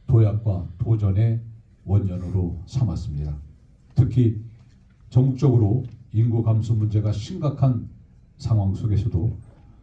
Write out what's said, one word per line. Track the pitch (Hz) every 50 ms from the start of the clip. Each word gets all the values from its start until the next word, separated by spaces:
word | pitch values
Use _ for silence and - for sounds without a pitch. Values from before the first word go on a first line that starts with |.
| -
도약과 | - - 113 110 101 107 107 - 104 95 85 85 85 - -
도전의 | - 110 113 104 104 98 92 101 113 117 113 113 - - - - - _ - _ -
원년으로 | 90 95 101 95 92 87 90 87 87 90 95 90 85 82 - -
삼았습니다. | - - 131 - 95 78 76 - - 73 71 73 73 73 73 - - - - - _ - _ _ _ -
특히 | - 131 110 104 131 120 110 110 - - - - - - - - - - _ _ _ - -
전국적으로 | - 123 135 135 127 - 151 135 117 110 104 98 113 139 - - - - - - -
인구 | 107 113 117 110 113 107
감소 | 113 110 110 104 - 113
문제가 | 107 107 101 101 107 101 104
심각한 | 101 - - - 185 175 151 143 - - 131 131 123 110 - - - - - - - - - - _ -
상황 | - - 113 104 98 98 95
속에서도 | - - 110 101 92 - - - 82 82 - - - - - - - - - - -